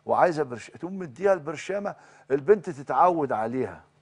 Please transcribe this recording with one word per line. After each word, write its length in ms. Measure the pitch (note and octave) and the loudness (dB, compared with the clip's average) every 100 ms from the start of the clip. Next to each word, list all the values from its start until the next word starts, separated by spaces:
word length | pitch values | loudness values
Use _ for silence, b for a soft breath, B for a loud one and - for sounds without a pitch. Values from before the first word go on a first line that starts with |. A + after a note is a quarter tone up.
| - | -2
وعايزة 380 | A2+ E3+ D#3 | 2 4 2
برش-، 280 | C#3 A#2+ - | -4 -8 -14
تقوم 280 | - E3+ F#3+ | -14 -12 -10
مديها 340 | F3 A#2+ G3 | -12 -2 0
البرشامة، 640 | F#3 D3 D3+ - G3+ G3+ D#3+ B B - | 0 -2 -10 -8 -6 -8 -10 B B -4
البنت 380 | C#3 C#3 G#3 E3+ | 0 4 4 2
تتعود 640 | C#3+ C#3 C3+ F3 E3 C#3 | -8 -2 4 4 4 0
عليها. 520 | A2 A2+ B2+ G#2+ D#2+ _ _ | -2 -2 -2 -4 -8 _ _